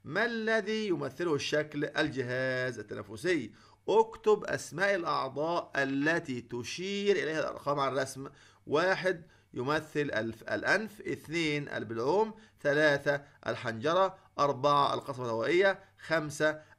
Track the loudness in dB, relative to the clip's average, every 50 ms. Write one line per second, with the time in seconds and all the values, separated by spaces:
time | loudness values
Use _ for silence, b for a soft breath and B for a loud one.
0 | _ -4 -2 0 0 0 -2 -2 0 2 0 0 0 0 -2 -2 0 0 0 -2
1 | -2 -6 -4 -4 0 0 0 0 0 0 0 0 0 -2 -4 -4 -4 -2 0 0
2 | 0 0 0 -4 -4 -2 -2 -2 0 0 0 -2 -2 -4 -4 -8 -10 -10 -10 -10
3 | -10 -12 -12 -4 0 0 0 0 0 -4 B B B B B B _ 2 4 4
4 | 4 2 -2 0 4 4 4 4 2 -4 -4 -6 -6 -10 -4 0 0 2 2 0
5 | 0 0 0 0 -2 -2 -2 -4 -2 0 0 -2 -4 -2 -2 -2 0 0 0 2
6 | 2 2 2 2 0 -4 -8 -8 -8 -8 -8 -8 -6 -8 -8 -6 -6 -4 -4 0
7 | 2 2 2 2 2 0 0 0 -2 -2 -4 -4 -2 -2 0 2 0 0 0 0
8 | -2 -2 -6 -12 -12 -14 B B B B B B B 0 0 2 2 2 0 2
9 | 0 0 -2 -2 -6 b b b b b -8 -4 0 0 0 0 -2 -2 -2 -2
10 | -2 0 0 -2 -2 -2 -6 -8 -6 -4 -4 -2 2 2 2 2 0 -4 -12 -12
11 | -6 -6 -6 -6 -6 -4 -2 0 0 0 0 -2 -4 -4 -6 -6 -6 -4 -4 -2
12 | 0 2 4 2 2 0 -2 B B B B B 0 2 4 4 4 4 4 4
13 | 2 0 0 0 B B B B -4 -4 -4 -2 -4 -6 -4 -2 -2 0 2 4
14 | 2 2 0 B B B _ 0 2 2 2 2 2 4 4 4 4 4 2 -2
15 | -4 -8 -8 -6 -4 -2 -2 0 0 2 4 6 6 4 4 0 B B B B
16 | -4 -2 -2 -2 -2 -4 -2 2 2 2 2 0 B B B